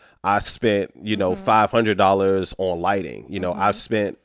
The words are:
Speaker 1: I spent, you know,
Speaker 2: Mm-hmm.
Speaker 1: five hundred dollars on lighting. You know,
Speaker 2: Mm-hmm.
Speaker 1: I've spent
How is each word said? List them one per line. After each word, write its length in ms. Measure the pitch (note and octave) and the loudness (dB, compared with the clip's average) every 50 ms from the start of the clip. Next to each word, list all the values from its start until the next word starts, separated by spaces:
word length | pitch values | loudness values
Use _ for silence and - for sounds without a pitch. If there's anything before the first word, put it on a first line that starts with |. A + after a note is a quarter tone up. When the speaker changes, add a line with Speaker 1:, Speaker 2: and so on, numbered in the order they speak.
| _ _ _ _ - | _ _ _ _ -2
Speaker 1:
I 160 | F#2+ G2+ G#2 | 0 0 0
spent, 500 | - - - - - A2+ G#2 G2+ F#2+ - - - | 0 -4 -6 -2 0 0 2 2 0 -4 -8 -12
you 160 | - G#2+ G#2+ | -6 -4 -2
know, 180 | G2+ G2 F#2 F#2 | 0 0 -2 -2
Speaker 2:
Mm-hmm. 100 | F#2+ F#2+ | -2 0
Speaker 1:
five 260 | A2 A2 A2 G#2+ G2+ | 2 4 4 4 4
hundred 280 | - A#2 A2+ G#2+ G2+ F#2 | 2 2 2 2 2 4
dollars 540 | G2 F#2+ G2 G2 G2 G2 F#2+ F#2+ F#2 - - - | 4 4 4 4 2 2 2 0 -2 -4 -6 -4
on 220 | F#2+ F#2 F2 E2+ | -4 -4 -2 -2
lighting. 460 | F2 F#2+ G2+ G2+ F2 C#2+ A#1 G1+ A1+ B1 | -2 -2 -2 -2 -4 -8 -12 -14 -14 -10
You 100 | E2+ F#2+ | -8 -6
know, 140 | F2+ F2+ | -4 -4
Speaker 2:
Mm-hmm. 100 | F2 - | -2 0
Speaker 1:
I've 140 | F#2+ G#2 G2+ | 0 0 0
spent 420 | - - - A2+ G#2+ G2+ G2 - _ | -2 -4 -4 -2 -2 -2 -2 -6 _